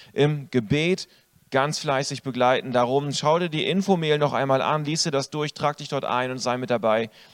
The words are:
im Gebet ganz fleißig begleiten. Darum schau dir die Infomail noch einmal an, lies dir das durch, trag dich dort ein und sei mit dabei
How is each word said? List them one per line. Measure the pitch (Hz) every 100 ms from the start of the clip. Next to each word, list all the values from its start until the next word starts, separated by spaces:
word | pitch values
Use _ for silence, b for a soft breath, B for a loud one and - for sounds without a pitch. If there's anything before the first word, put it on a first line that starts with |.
| B
im | - 147 151 131
Gebet | 127 104 143 165 190 - b b _ _
ganz | 180 143 147
fleißig | 156 135 139 131
begleiten. | 135 123 123 127 131
Darum | 120 120 135 143
schau | 135 147 165
dir | 175
die | 156 117
Infomail | 185 196 180 156 151
noch | 143
einmal | 123 135 135
an, | 101 151 151
lies | 160
dir | 170
das | 139 135
durch, | 151 151 -
trag | 151 147
dich | 147
dort | 143 -
ein | 123 127
und | 131
sei | 120 123
mit | 127
dabei | 120 110 110 117 B B